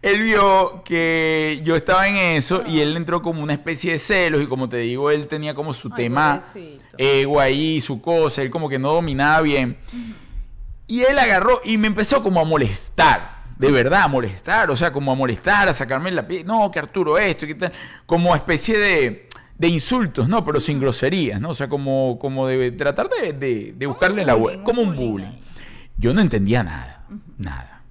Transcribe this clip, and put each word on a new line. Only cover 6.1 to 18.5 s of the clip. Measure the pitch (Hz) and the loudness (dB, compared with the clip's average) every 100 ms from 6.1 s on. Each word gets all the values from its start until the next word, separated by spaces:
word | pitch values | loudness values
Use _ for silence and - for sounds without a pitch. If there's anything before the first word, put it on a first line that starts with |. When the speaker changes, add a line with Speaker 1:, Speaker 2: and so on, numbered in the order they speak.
| 131 151 143 | 2 2 0
Speaker 2:
pobrecito. | - - 165 143 - - | -6 -18 -18 -20 -20 -2
Speaker 1:
ego | 135 139 139 147 | 2 4 4 2
ahí, | 135 139 156 160 | 2 2 0 -2
su | - 127 | -4 -6
cosa, | 160 170 156 139 | 0 2 2 0
él | 135 | -4
como | 165 151 | -4 -4
que | 131 | -4
no | 135 | 0
dominaba | 160 170 135 143 160 | 0 0 0 2 4
bien. | 156 139 127 - - | 4 2 0 -4 -12
Speaker 2:
Ujú. | 240 233 220 - - - - - - - | -14 -14 -16 -14 -12 -12 -14 -16 -16 -6
Speaker 1:
Y | 226 | 2
él | 254 285 | 4 4
agarró | 240 190 208 254 | 4 4 4 2
y | 214 220 | 2 0
me | 214 | 2
empezó | 202 208 277 | 0 2 2
como | 214 180 | 2 2
a | |
molestar, | 156 156 120 98 - - 160 104 - - - - | 2 2 2 -2 -8 2 4 4 0 -14 -16 0
de | 131 | 4
verdad, | 139 120 185 | 4 4 4
a | 165 | 4
molestar, | 135 113 95 - 208 196 | 2 -2 -8 -2 2 2
o | 127 | 2
sea, | 170 | 0
como | 139 139 | 0 -2
a | |
molestar, | 131 131 110 - 202 196 | 0 0 0 2 4 4
a | |
sacarme | 156 131 135 175 | 2 -2 -4 -2
la | 175 160 | -4 -4
pie-, | 180 | -8
no, | 165 226 202 | -2 0 0
que | 170 | -2
Arturo | 147 190 165 156 | -6 -2 2 2
esto, | 208 160 151 | 2 -2 -6
que | |
tal, | 151 180 - - - _ | -6 -6 -8 -20 -20 _
como | 170 175 | 2 4
especie | 165 - | 2 2